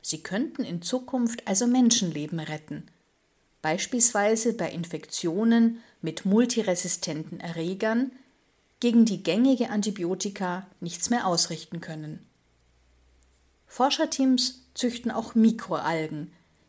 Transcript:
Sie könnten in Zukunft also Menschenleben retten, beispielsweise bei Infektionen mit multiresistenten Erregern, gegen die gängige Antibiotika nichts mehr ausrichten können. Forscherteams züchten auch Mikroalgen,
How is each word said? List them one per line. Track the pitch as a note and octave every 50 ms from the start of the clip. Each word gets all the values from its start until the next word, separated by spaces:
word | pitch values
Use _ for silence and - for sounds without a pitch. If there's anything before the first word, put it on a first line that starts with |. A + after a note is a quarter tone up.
| _
Sie | - - D3+ -
könnten | - F3+ G#3 C#4 D#4+ - - B3
in | - E3+ E3+ -
Zukunft | - - B3+ B3+ - - B3+ A#3+ A#3 A#3 A#3 - -
also | G3 G3 A#3+
Menschenleben | A#3+ B3 B3+ B3 A#3 A3+ - G3 E3+ D3+ D3 D3 D3+ - E3
retten, | D#3 D3+ D#3 D3+ - - D3+ D3 D#3 - _ _ _ _ _ _ _ _ _ _ _ _ _ _ -
beispielsweise | D#3 D#3 G3 - - - B3 A3 - - G#3 G3+ G#3 A3 A3+ - A#3+ A3+
bei | A#3 F3+ D#3
Infektionen | - D#3+ E3+ E3+ - D3+ - - - - - E3+ D#3+ G3 A3+ A3+ A#3 A#3 A3+ A3+ A3+ - - _ _ _
mit | - D#3+ D#3 - -
multiresistenten | F#3+ G3 A3 B3 A#3+ B3 A#3 G#3+ G3 F3+ F3 - F3+ - - - - D3+ D3+ D#3+ - F3 -
Erregern, | - E3+ E3 E3 E3 F3 F#3+ G3 A3 A3 A3+ A#3 C4 C4+ - - _ _ _ _ _ _ _ _ _ _ _ _
gegen | - A#3+ A3+ A#3 A3+
die | A3+ G3 E3+ -
gängige | - D#3+ G#3 B3 C4+ C4+ A#3 B3 -
Antibiotika | G#3 G#3+ G3+ G#3+ G3 - F3 E3+ F#3+ F#3 - G#3 G3 - G3 F3+ F3+ F#3 F#3+ - _ _
nichts | - F3 E3+ - - -
mehr | A#3+ A#3+ G#3+
ausrichten | F#3+ F3 E3+ - - E3+ D#3+ - _ - E3
können. | - - D#3+ D#3 D#3 D3+ D3+ - - _ _ _ _ _ _ _ _ _ _ _ _ _ _ _ _ _ _ _ _ _ _ _ _ _ _ _ _
Forscherteams | _ - - B3 C#4+ C#4+ - D#4+ C#4+ - - C4+ C4 C4 A#3+ - - - - _ _ _
züchten | - - B3 A#3 - - A3+
auch | - - A3+ - -
Mikroalgen, | A3+ A3 A3+ A3+ A3+ - - F3+ D3 - D3+ E3+ D#3+ D#3 D#3 D#3+ D3+ D3+ F3 - _ _ _ _ _ _